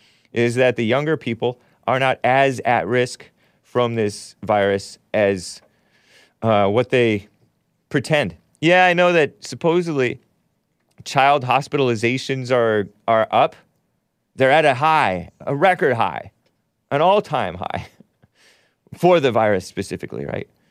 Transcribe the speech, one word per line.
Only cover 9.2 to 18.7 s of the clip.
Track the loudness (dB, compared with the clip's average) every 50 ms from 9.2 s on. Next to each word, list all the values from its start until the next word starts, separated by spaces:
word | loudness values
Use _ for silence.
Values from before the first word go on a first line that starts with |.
| 0 0 -4 _ -16
supposedly | -16 -10 -4 -2 0 0 0 -2 -2 -2 -2 -2 -2 -4 -8 _ _ _ _ _ _ _ _ _ _ _ _ _ _ _ -18 -14
child | -4 0 2 4 4 4 2 2
hospitalizations | 0 -2 -2 -2 -2 -2 -2 0 0 0 0 0 -2 -2 -2 -4 -6 -6 -6 -4 -2 0
are, | 0 2 2 0 -2 -2 -6 _ _ _ 0
are | 0 0 0 2
up. | 0 0 0 0 -4 -10 _ _ _ _ _ _ _ _ _ _ _ _ _ _ _
They're | 0 2 4
at | 4 4 4
a | 2 2
high, | 0 0 0 2 2 0 0 -2 -4 -8 -12 -18 -12
a | -8 -8 -2
record | 0 0 0 2 2 0 0 0
high, | 0 -2 -4 -6 -10 -14 -16 -20 _ _ _ _ _ _ _ _ _ _ -6
an | -2 0
all-time | 2 2 2 2 0 -2 -4 -4 -4 -4 -6
high | -8 -8 -8 -8 -10 -10 -14 _ -20 _ _ _ _ _ _ _ _
<laughs> | _ _ _ _ _ _